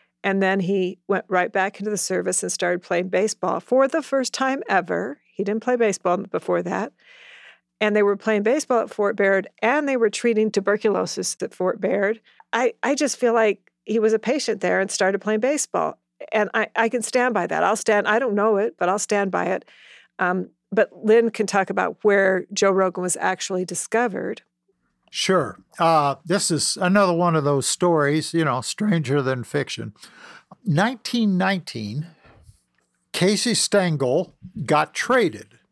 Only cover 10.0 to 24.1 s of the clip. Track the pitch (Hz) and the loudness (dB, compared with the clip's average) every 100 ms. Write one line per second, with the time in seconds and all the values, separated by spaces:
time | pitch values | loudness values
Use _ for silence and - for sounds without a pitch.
10 | 220 - 240 214 220 208 196 208 220 185 | 0 0 0 2 0 0 0 0 0 0
11 | 180 - 185 - 185 - 185 - 185 190 | -2 -4 -6 -6 -10 -4 -4 -2 -2 0
12 | 202 226 _ _ _ 226 247 - - 285 | -2 -4 _ _ _ -2 -2 -2 -2 0
13 | 285 - 240 233 220 190 _ _ - 220 | -2 0 0 2 2 0 _ _ -4 0
14 | 220 220 220 285 - 202 185 185 190 - | 2 2 0 -2 -2 -4 0 0 -2 0
15 | 190 196 208 214 254 294 - 180 156 - | 0 0 -2 0 0 -2 -2 -2 -4 -6
16 | _ _ - 220 208 220 214 - 226 240 | _ _ -4 -2 0 -2 -2 0 0 0
17 | 220 254 254 214 175 160 175 214 - 208 | -2 0 0 0 -2 0 0 0 2 2
18 | - 214 269 208 214 202 220 - 180 202 | 2 0 0 0 2 2 0 -2 -2 -2
19 | - 208 196 185 175 185 - - - - | -2 -2 0 -2 -2 -4 -6 -20 -20 -20
20 | _ - 185 185 180 _ _ 202 214 175 | _ -4 -2 -2 -4 _ _ 0 0 0
21 | 214 226 233 226 202 202 190 196 180 180 | 4 4 4 0 -2 0 -2 -2 -4 0
22 | 208 202 190 185 - 196 196 190 190 180 | 2 4 4 0 -4 0 2 4 2 0
23 | 180 - 185 185 - 185 180 175 - 220 | -4 -2 -2 -4 -4 -4 -4 -8 -4 0
24 | 240 | 0